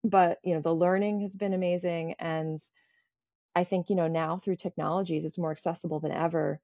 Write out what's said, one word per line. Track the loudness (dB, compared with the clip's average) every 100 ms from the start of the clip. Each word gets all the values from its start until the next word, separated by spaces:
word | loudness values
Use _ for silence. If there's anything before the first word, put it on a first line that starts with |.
But, | 4 6 6 4
you | 0
know, | 0
the | 2
learning | 4 4 4 2 -2
has | -4
been | -4 -2
amazing. | 0 0 0 -2 -2 -6 -6
And | -4 -2 -2 -6 -10 _ _ _ _ _ _ _ _
I | -2
think, | 0 -2 0
you |
know, | 0 2
now | 0 -2 -4
through | -4 -4
technologies, | -6 -4 -2 -2 -2 -2
it's | -4 -4
more | -4
accessible | -2 -4 -4 -6 -4
than | -2
ever. | 0 0 0 -2 -4